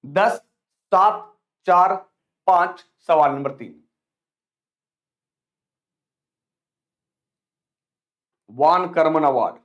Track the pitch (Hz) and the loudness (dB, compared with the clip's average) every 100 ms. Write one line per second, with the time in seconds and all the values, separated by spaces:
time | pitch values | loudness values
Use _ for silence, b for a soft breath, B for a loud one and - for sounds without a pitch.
0 | 135 151 220 233 _ _ _ _ _ 190 | -6 -2 -2 -2 _ _ _ _ _ 2
1 | 202 - - _ _ _ - 180 190 - | 2 0 -14 _ _ _ 0 2 2 -2
2 | - _ _ _ - 180 180 - _ _ | -10 _ _ _ 0 0 0 -6 _ _
3 | - 160 143 139 139 - 107 - _ _ | -2 2 2 0 -8 -10 -20 -20 _ _
4 | _ _ _ _ _ _ _ _ _ _ | _ _ _ _ _ _ _ _ _ _
5 | _ _ _ _ _ _ _ _ _ _ | _ _ _ _ _ _ _ _ _ _
6 | _ _ _ _ _ _ _ _ _ _ | _ _ _ _ _ _ _ _ _ _
7 | _ _ _ _ _ _ _ _ _ _ | _ _ _ _ _ _ _ _ _ _
8 | _ _ _ _ _ 120 147 180 180 170 | _ _ _ _ _ -2 2 2 -2 0
9 | 160 160 147 131 98 - | 0 2 0 0 -4 -8